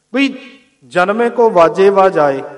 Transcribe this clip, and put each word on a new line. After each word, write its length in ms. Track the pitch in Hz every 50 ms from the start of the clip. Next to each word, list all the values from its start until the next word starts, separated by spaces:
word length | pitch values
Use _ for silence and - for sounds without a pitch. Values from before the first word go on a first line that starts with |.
| _ _ -
ਬਈ 200 | 262 277 269 208 - - - - - _ _ _ _ _
"ਜਨਮੇ 440 | 127 120 175 180 190 208 226 240 233
ਕੋ 200 | 233 240 240 220
ਵਾਜੇ 400 | 190 175 165 160 151 175 190 202
ਵਾਜਾਏ 520 | 196 196 190 190 170 165 147 143 135 139 - - -